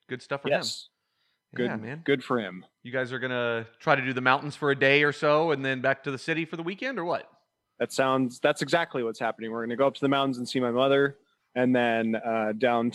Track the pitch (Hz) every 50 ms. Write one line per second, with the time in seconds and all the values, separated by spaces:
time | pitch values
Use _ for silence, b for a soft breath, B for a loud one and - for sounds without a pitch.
0 | _ - 127 123 - - 143 139 - 139 143 113 - 113 - - - - _ _
1 | _ _ _ _ _ _ _ _ _ _ - - 123 120 - 110 110 120 143 165
2 | 165 143 143 131 - - 131 120 104 92 90 90 - _ _ _ - 123 123 131
3 | 127 120 131 120 127 127 127 123 120 117 117 113 110 - _ - - 160 147 139
4 | 127 131 127 127 127 127 131 143 - 143 - - 151 143 143 127 139 135 139 147
5 | 147 147 139 - 160 147 147 151 165 165 147 135 135 135 131 127 123 135 135 -
6 | - 143 135 123 - 165 160 160 165 - 175 165 165 175 202 196 254 269 262 190
7 | 170 175 147 95 - - _ _ _ _ _ _ _ _ _ - 120 - - -
8 | 131 131 131 131 131 120 123 - - 147 147 - 156 135 170 170 165 - - 135
9 | 117 113 107 - 123 113 110 - 113 110 113 117 113 117 120 117 139 139 - -
10 | 143 139 139 139 139 139 127 123 123 - - 131 127 120 117 123 135 135 139 139
11 | 139 139 139 _ _ _ _ _ _ _ - 127 127 127 127 123 120 117 113 113
12 | 113 113 110 110 123 117 113 113 107 107 107 110 127 120 120 117 117 120